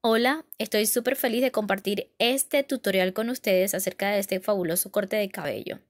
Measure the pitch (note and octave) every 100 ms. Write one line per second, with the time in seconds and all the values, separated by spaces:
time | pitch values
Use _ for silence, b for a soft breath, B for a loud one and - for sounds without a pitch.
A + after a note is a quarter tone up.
0 | A#3 A3+ A#3+ D4+ - - A3+ G#3+ G#3+ -
1 | A#3 C4+ B3+ A3+ B3+ G#3+ G#3 G3 G3 G#3
2 | - _ A#3 C4+ - C#4+ C#4 C4 G#3 F#3+
3 | F#3 F#3 A3+ B3+ - F#3 F#3+ F#3+ F#3+ -
4 | G3 G#3 G3 F#3+ F#3+ G3+ F3 F3 G3 G#3+
5 | G3 G#3+ G3+ G3 D3 G#2 - -